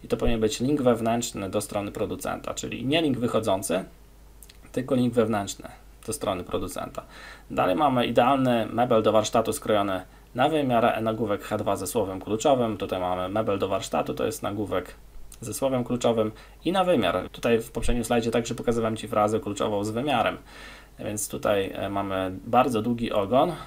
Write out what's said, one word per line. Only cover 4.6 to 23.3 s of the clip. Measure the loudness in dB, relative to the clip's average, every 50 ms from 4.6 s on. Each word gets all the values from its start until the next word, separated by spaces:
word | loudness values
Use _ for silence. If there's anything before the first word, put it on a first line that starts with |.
| -20 -6
tylko | -6 -6 -2 0 0
link | 2 2 2 4
wewnętrzny | 2 2 2 2 -2 -2 -4 -8 -12 -12 -16 -16 -18 -20 -20 -20 -16 -10
do | -8
strony | -8 -4 -2 -2 -2 -2 -4
producenta. | -4 -4 -4 -4 -4 -6 -8 -8 -8 -10 -12 -14 -14 -20 -20 -18 -18 -20 -20 -14 -8
Dalej | -2 0 2 2 2
mamy | 2 2 2 4 2 2
idealny | 4 4 4 6 6 4 4 4 2 2 2 0
mebel | 0 0 0 2 4 4 4
do | 4 6
warsztatu | 4 4 4 4 2 2 2 2
skrojony | -4 -4 -2 0 0 2 2 0 -2 -4 -6 -10 -20 -20 -20 -12 -2
na | 0 2 2
wymiar, | 2 0 0 2 2 4 4 4 2 2
nagłówek | 0 -2 -2 -2 0 -2 -2 -4
H | -2 -4 -4 -2
dwa | 0 -2 -2
ze | -2 -4
słowem | -2 -2 -2 -2 0 -4 -8
kluczowym. | -4 -4 -4 2 4 4 4 4 2 0 -2
Tutaj | -4 -4 -4 -4 -2
mamy | -2 -2 -2 -2 -2 -2
mebel | -2 -2 0 0 0 0
do | 0 -2
warsztatu, | -2 -4 -4 -2 -2 -2 -2 -2 -4
to | -2 -2
jest | -4 -4 -4
nagłówek | -6 -6 -4 -4 -4 -2 -2 -4 -4 -6 -16 -20 -20 -18 -16 -16 -16 -16 -16 -14
ze | -12 -10 -6
słowem | -2 -2 0 0 0 -2
kluczowym | -2 -4 0 2 2 2 2 0 -2 -2 -10 -20 -20 -20 -6 -4
i | -2
na | 2 2 4
wymiar. | 4 4 4 4 2 2 0 -4 -4
Tutaj | -12 -4 0 2 2 2
w | 0 -4
poprzednim | -6 0 2 2 2 2 2
slajdzie | 2 2 2 2 2
także | 0 0 0 -2 -6
pokazywałem | -4 -2 -2 0 0 0 -2 -2
Ci | -4 -6 -2
frazę | 2 2 4 4 2 0
kluczową | -2 -4 -2 -2 0 0 0 0 -2
z | -2
wymiarem, | -4 -2 0 0 2 2 2 0 -2 -4 -14 -18 -20 -18 -18 -18 -18 -20 -20 -20 -16 -10
więc | -8 -8 -6 -6 -6 -6
tutaj, | -8 -2 2 2 2 2 2 -2 -4
e, | -6 -6 -4
mamy | -2 -4 -2 -2 -2 -2 -2 -2 -4 -8 -6
bardzo | 2 4 4 4 4 2 0
długi | 0 0 -2 -2 -2 0
ogon, | 0 0 0 4